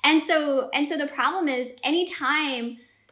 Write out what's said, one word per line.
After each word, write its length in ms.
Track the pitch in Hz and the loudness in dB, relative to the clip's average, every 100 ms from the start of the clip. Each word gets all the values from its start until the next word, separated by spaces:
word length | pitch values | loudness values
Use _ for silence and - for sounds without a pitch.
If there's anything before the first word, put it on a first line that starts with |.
And 200 | 285 311 | 6 4
so, 460 | 302 320 294 269 254 | 4 2 2 0 0
and 140 | 277 294 | -2 0
so 80 | 311 | -2
the 100 | 285 | -4
problem 420 | - 370 381 311 | -2 -2 0 -2
is, 240 | 247 247 - | -2 -4 -6
anytime, 920 | 262 330 359 349 262 302 294 247 233 233 - _ _ | -2 0 -2 -4 -2 -2 -2 -4 -6 -10 -20 _ _